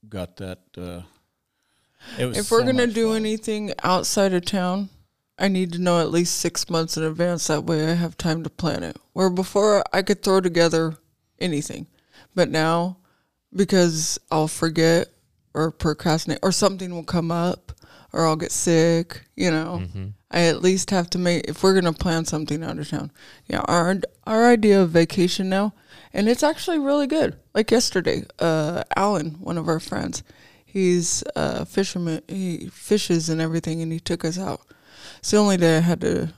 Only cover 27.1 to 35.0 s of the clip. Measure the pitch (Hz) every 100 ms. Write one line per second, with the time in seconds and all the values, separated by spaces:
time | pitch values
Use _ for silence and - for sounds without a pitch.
27.1 | 311 - - _ - 220 233 247 - 170
28.1 | 71 - - 170 160 151 170 - - 202
29.1 | 196 151 156 190 170 160 160 - - -
30.1 | - - - - _ _ 196 185 180 165
31.1 | - - - 147 - 165 - 196 180 170
32.1 | 156 - 196 185 165 - - - 208 -
33.1 | 170 160 160 160 165 160 160 160 165 -
34.1 | 170 160 180 190 - _ _ _ -